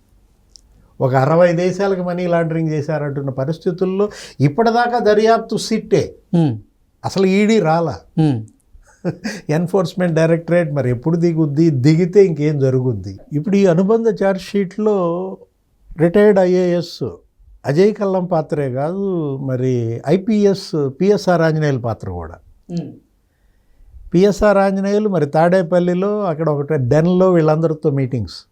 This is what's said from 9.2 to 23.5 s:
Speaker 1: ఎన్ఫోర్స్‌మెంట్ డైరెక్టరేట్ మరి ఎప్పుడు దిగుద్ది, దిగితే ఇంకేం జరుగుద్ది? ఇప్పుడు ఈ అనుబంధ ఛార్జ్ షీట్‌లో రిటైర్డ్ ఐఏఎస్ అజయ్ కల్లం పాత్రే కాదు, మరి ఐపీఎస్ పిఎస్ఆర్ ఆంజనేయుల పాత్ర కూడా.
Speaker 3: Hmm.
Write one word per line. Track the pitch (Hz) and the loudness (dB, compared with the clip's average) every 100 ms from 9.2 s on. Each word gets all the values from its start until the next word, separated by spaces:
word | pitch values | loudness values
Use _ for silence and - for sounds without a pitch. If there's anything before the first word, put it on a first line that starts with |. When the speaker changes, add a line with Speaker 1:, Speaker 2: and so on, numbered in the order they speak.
| 208 208 - | -10 -10 -4
Speaker 1:
ఎన్ఫోర్స్‌మెంట్ | 156 175 196 170 - 180 156 | -2 0 -2 -2 -2 -2 2
డైరెక్టరేట్ | 160 165 165 175 160 | 2 0 0 0 0
మరి | 143 127 | -2 -2
ఎప్పుడు | 123 160 165 | -2 -2 0
దిగుద్ది, | 175 160 156 139 165 | 0 0 0 2 2
దిగితే | 135 139 160 180 202 190 | 4 4 4 4 4 4
ఇంకేం | 147 147 147 | 2 -2 0
జరుగుద్ది? | 131 131 127 104 95 98 - | 0 0 0 -4 -8 -16 -8
ఇప్పుడు | 147 151 202 | -6 0 2
ఈ | 196 | 4
అనుబంధ | 165 190 226 226 180 | 4 2 2 2 0
ఛార్జ్ | 196 190 | 0 -2
షీట్‌లో | - 202 190 - 214 202 170 175 190 190 - _ _ _ - - | -4 -4 -4 -2 0 0 0 -2 -6 -12 -18 _ _ _ -16 0
రిటైర్డ్ | 170 190 208 196 | 2 6 6 6
ఐఏఎస్ | 185 180 180 175 - - 123 - _ _ - - 127 | 4 2 2 0 -4 -8 -10 -10 _ _ -20 -10 -2
అజయ్ | 147 208 | 2 2
కల్లం | 214 202 190 175 | 2 -2 -2 0
పాత్రే | 165 151 151 135 | -2 -2 -4 -4
కాదు, | 127 151 190 196 175 147 135 135 | -4 -4 -4 -4 -4 -4 -4 -4
మరి | 131 131 123 113 117 135 | -2 -2 -2 -2 -4 -2
ఐపీఎస్ | 185 190 214 202 185 - 160 139 135 | 0 0 2 2 0 -4 -4 -4 0
పిఎస్ఆర్ | 190 202 185 170 | 2 2 2 2
ఆంజనేయుల | 160 156 147 135 | 2 2 0 -2
పాత్ర | 117 107 101 | -4 -6 -8
కూడా. | 87 80 - _ _ - | -10 -12 -16 _ _ -10
Speaker 3:
Hmm. | 170 135 - _ _ _ _ _ | -10 -8 -14 _ _ _ _ _